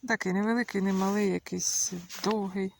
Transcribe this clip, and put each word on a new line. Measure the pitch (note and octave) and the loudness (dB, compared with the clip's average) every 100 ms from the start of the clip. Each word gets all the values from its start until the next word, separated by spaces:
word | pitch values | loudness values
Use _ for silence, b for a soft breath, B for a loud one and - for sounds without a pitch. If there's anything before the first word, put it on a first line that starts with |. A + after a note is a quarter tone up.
| B3+ | -2
Такий | A3+ F#3 | -2 0
невеликий, | F#3 G#3+ A#3 A#3 G3+ | 2 2 0 0 0
не | F#3+ | 2
малий, | F#3+ F#3+ G3+ G3+ | 2 2 2 2
якийсь | F3+ - F3+ - - - F3+ F3 - | 0 -2 -4 -2 0 -2 -4 -10 -4
довгий. | - G#3+ G3 F#3+ F#3+ - | 0 0 -2 -2 -4 -6